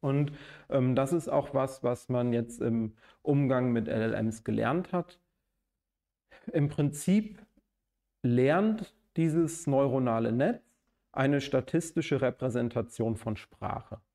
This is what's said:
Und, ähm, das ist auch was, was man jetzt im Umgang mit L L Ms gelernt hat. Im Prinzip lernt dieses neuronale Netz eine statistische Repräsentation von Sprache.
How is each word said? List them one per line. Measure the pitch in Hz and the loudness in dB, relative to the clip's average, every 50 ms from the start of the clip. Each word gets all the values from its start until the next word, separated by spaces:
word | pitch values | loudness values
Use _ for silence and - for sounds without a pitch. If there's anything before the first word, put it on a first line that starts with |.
| - | -2
Und, | 139 135 143 147 147 - - - - - - - _ | 0 0 0 0 0 -4 -12 -18 -20 -20 -20 -10 _
ähm, | - 139 127 127 127 | 0 2 2 4 2
das | 117 135 139 170 | 2 2 2 0
ist | 170 156 - | -2 -2 0
auch | 139 143 139 - - | 0 0 0 0 -2
was, | 135 131 131 - - - | -2 -2 -2 -4 -4 -2
was | 120 123 117 - _ | -2 -2 -2 -4 _
man | 127 123 120 123 117 | -2 0 0 2 0
jetzt | 117 117 117 117 - 117 | 0 -2 -4 -6 -4 -2
im | 117 113 117 113 110 110 _ _ - - _ | 0 0 0 -2 -4 -6 _ _ -20 -20 _
Umgang | _ - 143 139 143 131 131 127 127 123 | _ 0 2 2 2 2 2 2 2 2
mit | 120 117 107 | 0 0 0
L | - - 113 | 0 -2 -2
L | 110 113 110 | 0 0 0
Ms | 104 110 113 110 - - | -2 -2 -2 -4 -6 -6
gelernt | - 110 110 113 113 135 175 185 - - | -4 -2 0 0 0 0 -2 -4 -2 -4
hat. | 180 170 - - _ _ _ _ _ _ _ _ _ _ _ _ _ _ _ _ _ _ _ _ _ _ _ - - - - - | -4 -4 -6 -12 _ _ _ _ _ _ _ _ _ _ _ _ _ _ _ _ _ _ _ _ _ _ _ -20 -18 -16 -4 0
Im | 160 143 147 | 0 0 0
Prinzip | 147 - 147 147 147 - - - 180 214 214 214 - - - _ _ _ _ _ _ _ _ _ _ _ _ _ _ _ _ | 2 0 0 0 0 -2 0 2 2 2 2 0 -10 -16 -20 _ _ _ _ _ _ _ _ _ _ _ _ _ _ _ _
lernt | 127 120 120 127 135 151 180 202 220 220 220 202 - _ _ _ _ _ - | 2 2 4 4 4 4 4 2 2 0 -2 -6 -12 _ _ _ _ _ 0
dieses | 165 165 151 165 170 156 160 - - | 0 2 4 2 0 0 -2 -6 -2
neuronale | - 135 135 139 139 123 135 127 123 113 113 113 113 113 | 0 2 2 2 2 2 0 0 2 0 0 0 0 0
Netz | 120 135 185 240 233 _ _ _ _ _ _ _ _ _ _ - | 2 2 0 0 -2 _ _ _ _ _ _ _ _ _ _ -4
eine | - 135 135 143 143 135 | 0 2 2 2 2 0
statistische | - - 131 127 - - 165 165 - - - 156 - 151 131 127 | 0 -2 -2 -2 0 -2 -2 -2 0 -2 -4 -2 0 0 0 0
Repräsentation | 123 123 _ - 131 110 120 120 120 - 123 113 - - - 117 113 113 | 0 -2 _ -4 -2 0 0 -2 0 -2 -4 -6 -6 -4 -2 0 0 0
von | 104 - - 107 | -2 -4 -6 -6
Sprache. | 101 - _ - _ - - - - - - - 113 _ _ | -6 -8 _ -18 _ -8 -6 -6 -6 -8 -12 -16 -18 _ _